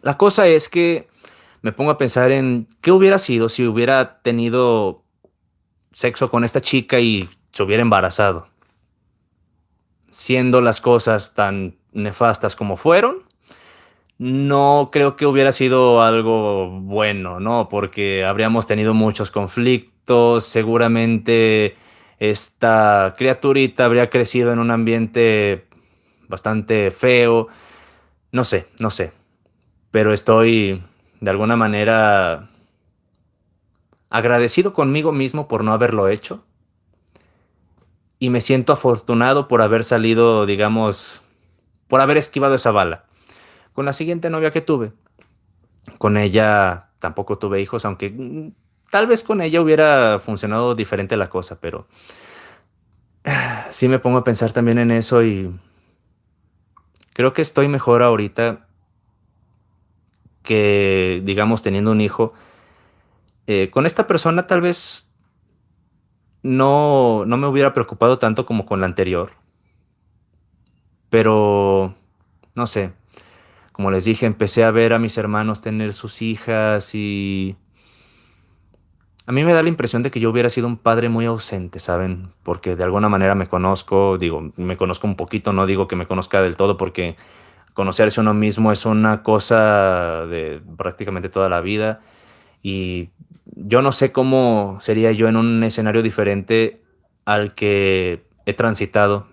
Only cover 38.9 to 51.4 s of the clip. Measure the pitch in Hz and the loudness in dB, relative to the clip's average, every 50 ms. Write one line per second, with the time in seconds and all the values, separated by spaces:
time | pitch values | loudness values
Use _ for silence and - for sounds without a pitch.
38.9 | 120 110 - - 120 113 120 131 139 143 139 - 123 113 110 104 110 113 110 - | 0 0 -2 -2 0 2 2 2 2 0 0 2 2 2 4 4 2 0 0 0
39.9 | 123 117 110 113 113 113 117 117 113 107 104 101 101 98 104 104 110 113 110 107 | 0 0 2 2 4 4 4 4 4 2 2 0 0 0 0 0 0 0 -2 -2
40.9 | 98 - - - - - _ _ _ _ _ _ _ _ _ _ _ _ _ _ | -4 -6 -10 -12 -14 -14 _ _ _ _ _ _ _ _ _ _ _ _ _ _
41.9 | 127 131 135 135 147 156 143 - - 139 139 139 135 127 - 117 104 104 92 85 | 2 2 4 4 2 0 0 -2 -4 -2 0 0 0 2 0 0 2 2 0 0
42.9 | 82 - _ _ _ _ _ - - _ _ _ _ _ _ _ _ - 139 143 | -4 -10 _ _ _ _ _ -20 -20 _ _ _ _ _ _ _ _ -6 -6 -6
43.9 | 139 - 160 160 175 170 170 170 165 160 156 156 156 165 156 - 156 131 113 104 | -6 -6 -6 -6 -6 -6 -6 -6 -4 -2 -2 -2 -2 -2 -2 -2 -2 -2 -2 -6
44.9 | - _ _ _ _ _ _ _ _ _ _ _ _ _ _ _ _ _ _ - | -10 _ _ _ _ _ _ _ _ _ _ _ _ _ _ _ _ _ _ -20
45.9 | - _ - 107 104 104 104 101 92 110 110 107 104 104 98 92 90 90 _ _ | -12 _ -2 0 0 2 0 2 2 2 4 4 4 2 2 0 -2 -6 _ _
46.9 | _ _ - 85 - - 98 - 104 - - 101 98 98 98 - - 113 - 104 | _ _ -10 -8 -8 -8 -8 -8 -8 -8 -6 -4 -4 -4 -4 -6 -8 -8 -8 -8
47.9 | 95 87 101 101 104 123 131 120 143 156 156 - - _ _ _ _ _ _ _ | -8 -8 -10 -12 -10 -12 -14 -12 -12 -14 -14 -16 -20 _ _ _ _ _ _ _
48.9 | - 202 220 240 240 226 - - 220 196 170 160 156 170 165 156 156 151 156 151 | -2 -2 2 2 0 0 0 -4 -4 -2 -2 0 0 2 4 4 4 4 6 4
49.9 | 147 135 123 110 107 98 - - 107 101 - 104 107 110 120 123 120 110 104 - | 6 4 4 2 0 0 -4 -8 -8 -6 -6 -4 -4 -2 -2 -2 -2 -4 -4 -6
50.9 | - 101 98 95 113 107 95 87 - 92 | -6 -6 -4 -4 -4 -4 -4 -4 -6 -8